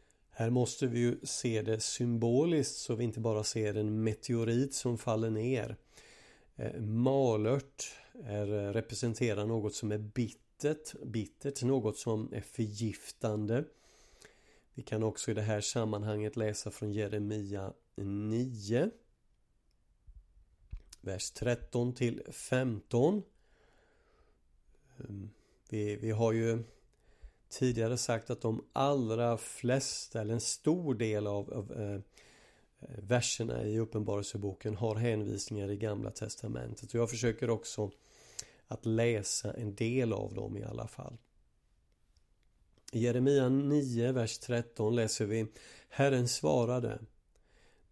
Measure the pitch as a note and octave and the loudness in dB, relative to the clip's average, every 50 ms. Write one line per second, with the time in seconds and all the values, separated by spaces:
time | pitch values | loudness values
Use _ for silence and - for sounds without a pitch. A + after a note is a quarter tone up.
0 | _ _ _ _ _ _ - - A#2+ A2+ B2 B2+ B2 A#2 - - C#3 B2+ A#2 A#2+ | _ _ _ _ _ _ -4 -2 0 2 4 4 2 2 0 0 0 0 2 2
1 | A#2+ A#2+ A#2+ - - - - - - A#2+ A2+ A2 G#2+ A2 A2 A2 - - - - | 2 2 2 0 -4 -6 -4 -2 0 0 0 0 2 0 0 0 0 -2 -2 0
2 | B2 A#2+ A#2+ A2+ A2+ A#2 A#2+ B2+ D#3 F3 E3+ D3+ C3+ - - - - - A#2+ G#2+ | 0 2 2 2 4 4 4 4 4 4 4 2 2 0 -4 -6 -4 -4 -2 0
3 | B2 A2+ A2 A#2+ A2 A2+ A2 G#2+ G#2+ - - A2+ A2 G#2 G#2 G#2+ G#2+ G#2+ G#2+ G#2+ | -2 -2 -2 0 0 0 0 0 0 -2 0 0 0 0 2 2 0 2 2 2
4 | A2 A2 G#2+ - - - A#2+ A#2 A#2 A2+ A#2 A#2+ C3+ C#3 - - - B2 A#2+ A2+ | 0 0 0 -2 -2 0 0 2 2 2 4 2 2 2 0 -2 -2 0 -2 0
5 | - - A2 A2 A#2 A2+ A2 G#2+ A2 B2 C3+ A#2+ G#2 A#2 A2 - _ _ - - | 0 0 0 2 2 0 0 0 0 0 0 0 -2 -4 -6 -10 _ _ -20 -20
6 | - - - - - - - - _ _ _ - A#2+ - - - A2+ G#2 A2 A2+ | -20 -20 -20 -20 -20 -20 -20 -20 _ _ _ -8 -6 -6 -6 -4 -4 -2 2 2
7 | A#2+ C3 C3+ C#3 C3+ B2 A2 G#2+ G#2+ A2 C3 C#3 B2+ - - - - - - - | 4 4 4 4 4 4 4 4 4 2 2 2 0 -4 -8 -10 -10 -8 -10 -14
8 | - - - B3+ F3 A2+ G2+ G#2 G#2 G2+ G#2 G#2 G2+ G2+ G2+ A2+ A2 - A2+ - | -20 -20 -18 -14 -8 -4 -2 -2 0 0 0 0 0 0 0 -2 -2 -4 -4 -2
9 | - A#2+ A2 - B2+ A#2 G#2 G2+ G#2 G#2+ A2+ A2+ G#2 G#2 G2+ - - G#2+ G#2 G#2+ | -2 -2 0 0 0 0 2 0 0 0 0 0 0 -2 -4 -4 -2 -2 -2 -2
10 | G#2+ G#2 - B2+ A#2+ G#2 - - _ _ _ - - D3 D#3 D3+ - - - - | -4 -4 -2 -2 -2 -2 -4 -10 _ _ _ -2 -2 -2 -2 -2 -6 -14 -14 -12
11 | D3 B2+ G#2+ A2 G#2 - - - - C#3 - - A#2+ B2 C3+ C3+ A2 G#2+ G#2 - | -8 -6 -4 -4 -4 -6 -8 -8 -6 -6 -4 0 0 2 2 2 2 0 -2 -2
12 | - A#2+ A2 G#2+ G#2+ - - A2 - - - - A2+ G#2+ G#2 G#2 A#2 G#2+ G2 - | -2 -2 -2 -2 -2 -4 -6 -8 -8 -6 -4 -2 -2 -2 -2 -2 -2 -2 -2 -4
13 | - - - - - A2+ G#2+ G#2+ G#2+ G#2 A2+ C3 D#3 - - _ _ - - - | -10 -14 -8 -4 -2 0 0 0 0 0 0 0 0 -2 -8 _ _ -20 -20 -20
14 | - - - - - - - _ _ - - - _ _ - - - - A2 G#2+ | -20 -20 -20 -20 -20 -20 -20 _ _ -20 -20 -20 _ _ -14 -14 -8 -4 -2 0
15 | A2 A2 G2+ - - - A2 G#2+ G#2+ A2 A2 G#2 G#2 - - B2 A2+ G#2+ G#2+ G2+ | 0 0 -2 -2 -2 -2 -2 0 0 0 0 0 0 0 0 0 0 0 0 -2
16 | G#2 G#2+ G#2+ G#2 G#2+ G#2+ - A#2+ G#2+ G#2+ G#2 - - A2 - - A2 G#2 G2+ G#2+ | -2 -2 -2 0 -2 -2 -2 0 0 0 -2 -2 -6 -8 -8 -6 -4 -2 0 0
17 | G#2+ G2+ G#2+ G#2+ G#2 G#2 G#2+ G#2+ G2+ G2 G2+ G2 F#2+ F#2+ - _ _ _ _ - | 0 0 0 -2 -2 -2 -2 -2 -4 -4 -4 -6 -6 -6 -10 _ _ _ _ -6
18 | G2+ G2 G2+ G2+ G#2 G#2+ A2 A2+ B2+ C3 B2 A2 G2+ G2 A2+ B2 E3 A3+ - - | -4 -4 -2 -2 -2 0 0 0 0 -2 -4 -6 -2 2 2 4 2 2 -2 -6
19 | _ _ _ _ _ _ _ _ _ _ _ _ _ _ _ _ _ _ _ _ | _ _ _ _ _ _ _ _ _ _ _ _ _ _ _ _ _ _ _ _
20 | _ - - - - _ - - - _ _ _ - - - - - - - - | _ -20 -20 -20 -20 _ -20 -20 -20 _ _ _ -18 -14 -14 -14 -14 -14 -18 -12
21 | - G2 F#2+ F2+ - - - - - B2 A#2+ A#2+ - - - B2 A#2+ B2 B2+ - | -8 -6 -6 -6 -6 -8 -6 -2 0 0 0 0 -2 -2 0 0 0 0 0 2
22 | B2 A#2+ - - - - - - - - C3 B2+ C3 B2+ A2+ G2 - - - A#2+ | 0 0 0 -2 -6 -10 -12 -10 -4 0 2 2 2 2 0 -4 -4 0 2 4
23 | B2+ D#3+ F#3+ G#2+ F#2 - _ _ _ _ _ _ _ _ _ _ _ _ _ _ | 4 4 4 2 -2 -6 _ _ _ _ _ _ _ _ _ _ _ _ _ _
24 | _ _ _ _ _ _ _ _ _ _ _ _ _ _ - _ _ _ B2+ B2+ | _ _ _ _ _ _ _ _ _ _ _ _ _ _ -20 _ _ _ -18 -16
25 | B2 A#2+ G2+ G2 G2 G#2 - _ _ _ _ _ _ - - A2 G#2 G#2 G#2 G#2+ | -14 -12 -10 -10 -12 -12 -14 _ _ _ _ _ _ -6 -4 -2 -2 -2 -2 -2
26 | A2 A2+ A2 A2 A#2 A2+ A2 A2+ A2+ A2+ A2+ A#2 A#2 - - _ _ _ _ _ | -2 0 2 2 4 4 4 4 2 2 2 0 -2 -8 -14 _ _ _ _ _
27 | _ - - - - - - _ _ - - - C3 B2+ A#2+ A2+ A2+ A2+ B2 A#2+ | _ -20 -20 -20 -20 -20 -20 _ _ -12 -2 2 2 2 4 2 2 0 0 0
28 | - - A#2+ A2 - - B2 - - A#2 A2+ - - - - - C3+ C#3+ C#3+ C#3 | 0 0 0 0 0 -4 -4 -2 0 0 0 -2 -4 -4 0 2 2 4 4 4
29 | B2 A2 A2+ A2+ A#2+ A#2 A#2 A2+ - - - - - A#2+ B2 C3+ C3+ - - - | 2 2 2 2 2 2 2 0 -2 -8 -8 -2 2 2 2 2 2 0 -4 -6
30 | - - - A2 G#2+ G#2 A2+ A#2 - - - - - - E3 F3+ F3 D3 B2 G#2+ | -8 -6 -6 -4 -2 0 0 0 0 -2 -4 0 2 2 2 2 2 0 0 2
31 | A#2 A2 G#2+ G#2 G#2 G#2 G2+ G2+ G2+ - - A#2 G2 G2+ - - G#2+ G2+ G2+ G2+ | 2 2 2 2 0 0 0 -2 -2 -4 -6 -6 -6 -6 -6 -6 -4 -4 -4 -6
32 | G2+ - _ - - - - - - - _ _ _ _ _ - - - - - | -8 -12 _ -20 -20 -20 -20 -20 -20 -20 _ _ _ _ _ -18 -16 -14 -12 -8
33 | - G2 B2 B2 A#2+ - - - A2+ A#2 B2 A#2+ A2+ G#2+ G#2+ A2+ A2+ A2+ - A2 | -2 2 2 2 2 2 0 -2 -2 -2 -2 -2 0 0 0 0 0 0 0 -2
34 | G#2 G#2+ G#2 G2+ G2+ - - G#2+ G2+ G2+ F#2 - - G#2 G#2+ F#2 A#2 A2 G#2+ A2 | 0 0 0 -2 -2 -4 -6 -4 -4 -6 -6 -4 -4 -4 -2 0 0 0 0 2
35 | A2+ A#2+ A2+ G#2+ G#2 G#2 G#2+ G2 - - G#2+ G#2 G2 G2 G#2 G2+ A2 G#2+ G#2 G#2 | 2 2 2 0 0 -2 -4 -4 -4 -6 -6 -4 -4 -4 -2 -2 -2 -2 -2 -2
36 | A2 G#2+ - - G#2+ G#2+ - - - G#2 - - - - A2+ - - - - A#2 | -4 -6 -6 -6 -8 -8 -8 -8 -8 -6 -6 -6 -6 -8 -10 -12 -8 -4 0 0
37 | A#2 A2+ A#2+ A2+ A2+ A#2 A2 - C3 A#2 A2+ G#2+ - - - - G#2+ G2 - - | 0 0 0 0 0 0 0 2 0 0 0 0 -2 -6 -4 -4 -4 -4 -4 -8
38 | _ _ - - - - - - - - - - _ - A#2+ - - A2 A2+ A2+ | _ _ -20 -20 -20 -18 -14 -14 -14 -14 -16 -18 _ -10 -8 -4 0 2 2 4
39 | A#2 A#2+ A#2 G#2 G2+ - - - - G#2+ - - A#2 G#2+ G2 - A2+ A2+ B2 C3 | 4 4 2 2 0 -2 -4 -4 -4 -4 -4 -4 -6 -4 -2 0 0 2 2 2
40 | B2 A#2 G#2+ G2+ G#2+ G#2 G2 G#2+ G#2 G#2 G#2 G#2 G#2+ - - - - A2+ - - | 2 2 2 0 -2 -4 -4 -6 -6 -6 -6 -6 -6 -6 -6 -6 -8 -8 -10 -12
41 | - - A#2+ A#2 _ _ _ _ _ _ _ _ _ _ _ _ _ _ _ _ | -12 -12 -12 -14 _ _ _ _ _ _ _ _ _ _ _ _ _ _ _ _
42 | _ _ _ _ _ _ _ _ _ _ _ _ _ _ _ _ _ - - A#2 | _ _ _ _ _ _ _ _ _ _ _ _ _ _ _ _ _ -4 0 2
43 | A2+ A#2+ A#2 B2+ B2+ C#3 C#3+ C#3 C3 B2+ C3 C3+ C#3+ C#3 D3 D3+ C#3+ C3 A#2+ A#2 | 2 2 4 4 6 6 6 6 6 6 4 4 4 4 4 4 2 2 2 2
44 | A#2 B2+ C3 B2+ A2+ A2 - - - - B2 A#2 A#2 - - - A2 G#2+ A#2 A#2+ | 2 2 2 2 0 -2 -2 -6 -4 -2 -2 -2 -2 -2 -2 0 2 2 4 4
45 | A2+ G#2+ - - G#2+ G2+ G#2+ A2+ A2 A2 - - - - - - - - - - | 2 2 0 0 0 0 0 0 -2 -2 -6 -14 -20 -20 -20 -20 -20 -6 0 2
46 | C#3 C#3+ C3+ B2+ B2 B2 - - - D3+ D3+ B2+ A#2 A2+ B2 B2+ A#2 A2+ G#2+ A2 | 4 4 6 4 2 2 0 0 2 2 4 4 4 4 2 0 0 -2 -4 -6
47 | A2+ - - _ _ _ _ _ _ _ _ - - - _ _ _ _ | -10 -16 -20 _ _ _ _ _ _ _ _ -20 -20 -20 _ _ _ _